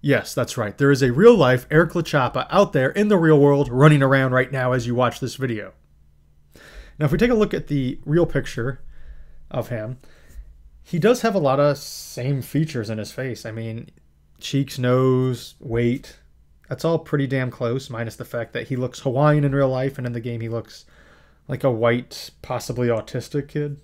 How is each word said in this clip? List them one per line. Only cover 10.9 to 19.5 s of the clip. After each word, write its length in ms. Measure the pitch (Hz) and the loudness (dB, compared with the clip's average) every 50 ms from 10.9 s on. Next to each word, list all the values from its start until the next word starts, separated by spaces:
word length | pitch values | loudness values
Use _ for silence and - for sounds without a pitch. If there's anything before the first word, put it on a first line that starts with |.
| - 170 | -6 0
does 220 | 156 208 254 247 - | 2 2 2 4 2
have 120 | 226 196 | 0 0
a 60 | 196 | 2
lot 180 | 156 135 131 139 | 2 2 2 4
of 200 | 143 147 143 143 | 2 2 2 0
same 600 | - - - - - - - - 120 131 143 135 | -6 -16 -16 -16 -16 -14 -12 -8 -4 -2 -2 -2
features 480 | 120 - - 139 160 156 - 127 107 104 | -4 -4 -2 -2 -2 -2 -4 -6 -6 -6
in 80 | 113 107 | -6 -8
his 120 | 104 101 | -8 -10
face. 340 | - - 131 131 117 - - | -8 -10 -8 -8 -8 -10 -12
I 60 | 117 | -12
mean, 400 | 110 113 113 113 110 113 - - _ _ _ _ _ _ _ _ _ _ | -10 -10 -10 -8 -10 -10 -14 -16 _ _ _ _ _ _ _ _ _ _
cheeks, 400 | - - - 139 139 - - - | -12 -4 -2 -2 -2 -2 -4 -2
nose, 760 | 123 123 123 127 131 131 131 127 127 127 123 113 - - - _ | 0 2 2 4 4 2 2 2 2 0 -2 -4 -8 -16 -20 _
weight, 560 | - 131 113 117 120 120 120 - - - - - _ _ _ _ _ _ _ _ _ _ | -10 -4 -2 0 0 0 0 -2 -6 -16 -20 -20 _ _ _ _ _ _ _ _ _ _
that's 160 | 143 - - | -12 -4 -2
all 160 | 165 165 156 | -2 -2 -2
pretty 260 | 160 - - 147 139 | -2 -2 -2 -2 -2
damn 240 | 131 131 135 131 127 | 0 -2 -2 -4 -4
close, 400 | 120 - 127 117 120 131 131 - | -6 -4 -4 -4 -4 -4 -6 -8
minus 240 | 120 110 117 113 - | -10 -8 -8 -10 -10
the 100 | - 120 | -12 -14
fact 280 | - - 120 113 - - | -10 -8 -8 -8 -6 -8
that 160 | 120 110 - | -10 -8 -6
he 80 | 131 | -6
looks 240 | 123 123 127 - - | -4 -4 -6 -8 -6
Hawaiian 420 | - 139 120 131 147 151 147 151 143 | -6 -4 0 2 2 4 4 2 2
in 100 | 143 | 0